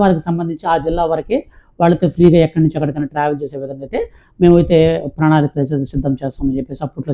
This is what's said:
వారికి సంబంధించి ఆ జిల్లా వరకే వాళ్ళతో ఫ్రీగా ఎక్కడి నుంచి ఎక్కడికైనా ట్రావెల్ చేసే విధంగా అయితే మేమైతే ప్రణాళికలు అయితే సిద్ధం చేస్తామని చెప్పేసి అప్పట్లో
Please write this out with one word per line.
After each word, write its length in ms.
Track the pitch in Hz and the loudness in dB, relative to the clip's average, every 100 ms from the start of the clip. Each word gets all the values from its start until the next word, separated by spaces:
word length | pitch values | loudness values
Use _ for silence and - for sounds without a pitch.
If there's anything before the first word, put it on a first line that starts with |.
వారికి 220 | 196 165 170 | 2 2 -2
సంబంధించి 360 | 170 165 156 180 | -4 -4 -6 -2
ఆ 40 | 165 156 | -2 0
జిల్లా 180 | 170 165 | -2 -2
వరకే 260 | 160 151 254 - - _ - | -2 -2 -4 -6 -20 _ 0
వాళ్ళతో 240 | 170 175 165 | 2 2 0
ఫ్రీగా 240 | 165 175 165 160 | 4 6 6 2
ఎక్కడి 160 | 165 | 2
నుంచి 120 | 160 147 | 0 0
ఎక్కడికైనా 300 | 147 147 143 | -4 -4 -6
ట్రావెల్ 240 | 147 147 143 | -2 -2 -2
చేసే 140 | 139 139 | -8 -10
విధంగా 200 | 135 135 135 | -12 -12 -8
అయితే 140 | 262 466 - _ - | -8 -8 -12 _ 2
మేమైతే 360 | 175 175 170 165 160 165 147 - | 4 6 4 2 2 0 -6 -2
ప్రణాళికలు 420 | 156 156 147 147 | 2 2 2 -2
అయితే 220 | 135 143 135 | -4 -4 -4
సిద్ధం 220 | 143 135 131 | -4 -4 -4
చేస్తామని 340 | 135 - 139 135 | -6 -4 -4 -4
చెప్పేసి 220 | - 131 143 | -8 -10 -10
అప్పట్లో 280 | 143 147 | -10 -8